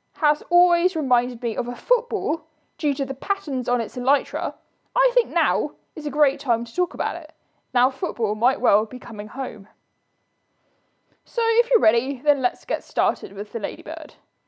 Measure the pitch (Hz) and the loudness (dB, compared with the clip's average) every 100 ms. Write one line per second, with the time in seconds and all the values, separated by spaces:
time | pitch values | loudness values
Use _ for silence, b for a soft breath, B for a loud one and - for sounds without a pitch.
0 | _ - 302 302 - 349 359 339 359 320 | _ -2 0 0 2 4 6 4 2 0
1 | 269 247 247 240 240 - 240 247 - 494 | 2 2 2 -4 -4 -4 -4 -4 2 2
2 | - 202 196 320 _ _ _ - 294 277 | 2 -4 -2 -4 _ _ _ -6 -2 -2
3 | 277 269 - 392 - 262 240 240 233 254 | -4 -6 -4 -4 -4 -4 0 -2 -2 -4
4 | 247 277 - - - - _ _ _ - | 0 0 0 -6 -6 -8 _ _ _ 2
5 | 523 480 269 330 233 180 294 - _ - | 2 2 0 0 0 0 -2 -8 _ -10
6 | 294 285 285 269 269 226 233 - 359 208 | -4 2 2 2 -2 -2 -2 -2 -2 -2
7 | - - - _ _ _ _ 240 254 262 | -6 -6 -12 _ _ _ _ 0 0 0
8 | - - 220 214 233 262 233 208 220 254 | -6 -2 -2 2 0 2 4 4 2 -6
9 | - 214 208 262 254 - 196 _ _ _ | -10 -10 -10 -6 -8 -8 -16 _ _ _
10 | _ _ _ _ _ _ _ _ _ _ | _ _ _ _ _ _ _ _ _ _
11 | _ _ _ - 453 453 466 494 226 240 | _ _ _ -2 0 2 4 4 4 2
12 | 262 262 294 285 254 - - - - - | 0 -2 0 2 0 -2 -6 -6 -6 0
13 | 202 240 - 175 208 226 202 - - - | 0 0 -6 -10 -8 -6 -6 -8 -10 -10
14 | - - _ _ | -10 -18 _ _